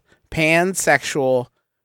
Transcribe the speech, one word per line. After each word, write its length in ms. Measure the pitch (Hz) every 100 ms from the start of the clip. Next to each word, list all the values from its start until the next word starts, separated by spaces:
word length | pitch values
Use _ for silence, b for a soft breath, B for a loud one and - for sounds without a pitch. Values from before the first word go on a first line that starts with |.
| _ _ -
pansexual, 1160 | - 156 165 185 185 - 139 - 156 131 127 120 _ _ _